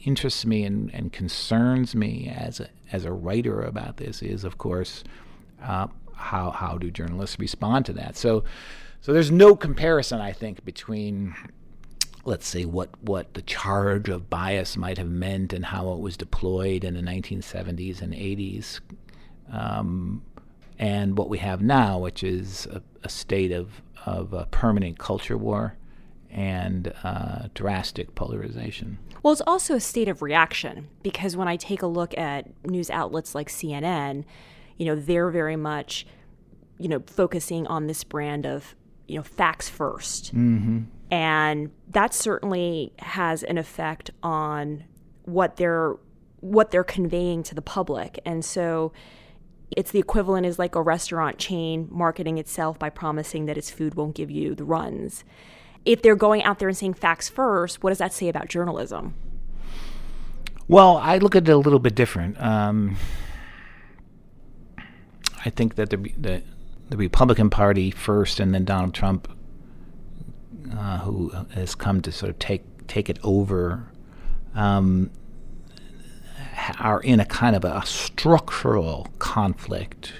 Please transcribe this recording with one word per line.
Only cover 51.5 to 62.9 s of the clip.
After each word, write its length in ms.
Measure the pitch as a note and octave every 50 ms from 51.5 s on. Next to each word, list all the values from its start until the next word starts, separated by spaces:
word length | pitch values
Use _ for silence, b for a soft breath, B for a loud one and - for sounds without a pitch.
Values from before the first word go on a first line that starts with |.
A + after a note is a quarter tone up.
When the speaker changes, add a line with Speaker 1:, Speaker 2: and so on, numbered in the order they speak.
| F#3 E3+ E3 D#3+ D#3+ D#3+ E3 -
Speaker 2:
marketing 480 | - F3 E3+ E3 E3 - E3+ D#3+ E3 D#3
itself 400 | D3+ - - - D#3+ D#3+ D#3+ -
by 140 | D3+ D3+
promising 560 | - - E3+ D#3 D3+ D3+ D3+ - - D#3 D#3 D3+
that 100 | D3+ D3+
its 140 | - -
food 240 | - - D#3+ D3+ D3+
won't 200 | D#3 D3+ D#3 D3+
give 140 | D3+ D#3 D3
you 240 | D3 D3+ D3+ D3+ D3+
the 100 | D3 C#3+
runs. 600 | D3 E3 D#3+ - - - - - - - - - b b b b b b b b b b b -
If 200 | - A#3 A3+ -
they're 120 | A3+ G#3+
going 280 | G3 G#3+ G#3 G#3+ G#3 -
out 160 | G3+ G3+ -
there 80 | G3 F#3+
and 100 | F#3+ -
saying 160 | G3 F#3+ F3
facts 340 | - - E3+ E3 - - -
first, 540 | - C4 C4 A#3+ G3+ F3+ F3 F3 - -
what 80 | - F#3+
does 80 | G3 -
that 160 | F3+ F#3+ -
say 160 | - F#3+ E3+
about 180 | D#3+ D3+ - -
journalism? 680 | - F3 F3 F3 D3+ - B2+ - - D#2+ - - - - - - - - - - B B B B B B B B B B B B B B B B B B B B - - - -
Speaker 1:
Well, 300 | E3+ G3 F#3+ F#3 F3 D3
I 200 | D#3 D#3+ F3+ F#3+
look 180 | G3+ G3 F#3
at 140 | F#3 E3 D#3+
it 20 |
a 60 | D3+ C#3+
little 220 | C#3+ D3+ C#3+ C3
bit 160 | A#2+ B2 G#2
different. 440 | B2 A#2+ - - F2+ E2+ F#2 G#2 -
Um, 560 | - A#2 A2 G#2+ G#2 G#2 G#2+ G#2+ G#2 G2